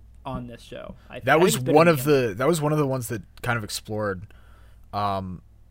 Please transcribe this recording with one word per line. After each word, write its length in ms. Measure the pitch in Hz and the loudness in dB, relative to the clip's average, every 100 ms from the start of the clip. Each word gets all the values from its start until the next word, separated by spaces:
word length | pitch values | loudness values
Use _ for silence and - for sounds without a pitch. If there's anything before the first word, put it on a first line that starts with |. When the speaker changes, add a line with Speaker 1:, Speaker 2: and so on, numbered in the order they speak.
| - - 139 | -20 -16 -12
Speaker 1:
on 220 | 127 120 | -10 -12
this 140 | 117 | -16
show. 340 | - 127 - - - | -16 -16 -16 -18 -16
I, 100 | 123 | -8
Speaker 2:
That 80 | 127 | 2
Speaker 1:
I 40 | 156 | 4
think 80 | |
Speaker 2:
was 120 | 185 139 | 4 2
Speaker 1:
it's 80 | |
better 120 | 127 147 | 4 6
Speaker 2:
one 100 | 170 | 6
Speaker 1:
than 60 | 156 | 4
Speaker 2:
of 80 | |
Speaker 1:
Jim. 240 | 139 143 123 | 4 2 2
Speaker 2:
the, 60 | 95 | 0
that 120 | 135 | 0
was 120 | 170 | 0
one 120 | 147 | 0
of 40 | 151 | 0
the 100 | 143 | 0
ones 200 | 131 120 | -2 -6
that 140 | 113 - - | -8 -10 -10
kind 160 | - 117 | -4 -4
of 60 | |
explored, 640 | 104 - - 107 104 90 - - - - - - - | -4 -10 -8 -6 -4 -6 -10 -20 -20 -20 -20 -20 -12
um, 480 | 101 101 98 95 90 - - - | -4 -2 -4 -6 -12 -16 -20 -14